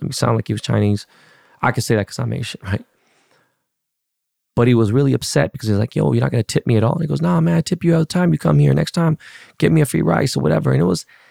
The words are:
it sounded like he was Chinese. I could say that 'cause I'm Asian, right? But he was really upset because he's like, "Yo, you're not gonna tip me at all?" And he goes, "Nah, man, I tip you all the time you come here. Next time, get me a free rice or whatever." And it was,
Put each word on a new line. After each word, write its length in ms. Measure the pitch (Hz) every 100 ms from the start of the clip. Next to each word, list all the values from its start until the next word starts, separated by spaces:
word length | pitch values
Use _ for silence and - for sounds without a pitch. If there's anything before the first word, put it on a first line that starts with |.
it 120 | -
sounded 200 | 135 120 113
like 120 | -
he 60 |
was 80 | 107
Chinese. 440 | - 110 104 101 - _ _ _ _ -
I 80 | 127
could 140 | 120
say 100 | -
that 140 | 110 98
'cause 100 | -
I'm 140 | 120
Asian, 280 | 117 120 -
right? 200 | 98 101 - _ _ _ _ _ _ _ _ _ _ _ _ _ _ _ _ -
But 100 | 120
he 80 |
was 160 | 120 107
really 220 | 120 139
upset 400 | 123 - - 165
because 160 | - 113
he's 100 | 101
like, 160 | 107
"Yo, 180 | - 147
you're 100 | 120
not 100 | 135
gonna 100 | 123
tip 240 | 107 139 -
me 100 | 113
at 60 |
all?" 120 | 110
And 80 | -
he 40 | 160
goes, 160 | 143
"Nah, 180 | 165 175
man, 180 | 165 170
I 20 |
tip 240 | - 170
you 100 | 170
all 60 | 165
the 60 | 156
time 260 | 180 180
you 60 | 156
come 200 | 160 147
here. 160 | 143
Next 160 | 143 151
time, 260 | - 165 151 - - - -
get 120 | 160
me 100 | 160
a 60 | 147
free 160 | -
rice 340 | 165 170 139 -
or 40 |
whatever." 320 | - - -
And 80 | 65
it 60 | 175
was, 200 | - - _ _